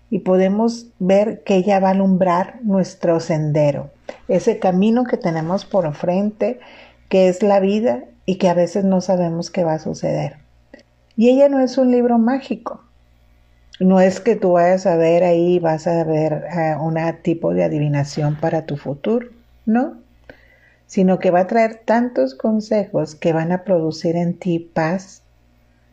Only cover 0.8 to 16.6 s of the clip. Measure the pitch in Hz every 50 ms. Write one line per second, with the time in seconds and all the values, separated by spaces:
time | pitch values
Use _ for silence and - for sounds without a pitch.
0.8 | - - _ - 185 180 196 202 208 220 - - - - 196 185 180 208 196 190
1.8 | 190 190 190 196 196 190 190 175 185 180 170 175 196 - - 247 240 208 190 190
2.8 | 170 - - - - 170 165 165 165 - 165 156 156 151 147 156 151 - - -
3.8 | 139 - - _ _ - - - _ - 190 175 175 240 214 - - 190 180 185
4.8 | 202 226 226 247 254 240 240 - - 170 165 160 156 165 185 202 - - - 196
5.8 | 170 151 147 - - 175 175 190 208 214 208 - 208 214 247 - - - - -
6.8 | - - _ _ _ - 190 190 185 185 180 180 226 202 202 202 190 196 208 214
7.8 | 233 247 240 254 302 - - _ - - 185 - 202 180 170 175 175 170 - 202
8.8 | 190 190 190 180 180 - 190 180 175 165 165 170 170 - - 190 170 160 160 156
9.8 | - 170 160 - 170 156 156 151 151 - - - _ _ _ _ _ _ - -
10.8 | _ _ _ _ _ _ - 220 220 247 262 269 285 285 277 269 262 247 - 277
11.8 | 254 247 247 240 240 240 240 233 226 233 269 262 - - - - - - - -
12.8 | _ _ _ _ _ _ _ _ _ _ _ _ _ _ _ _ _ _ - -
13.8 | 185 185 190 185 185 190 185 - - 233 214 208 - 180 175 175 170 175 185 190
14.8 | 190 196 170 165 165 165 170 175 185 175 170 170 170 175 180 175 170 160 160 156
15.8 | - 175 170 165 160 160 156 156 156 151 151 151 147 156 170 170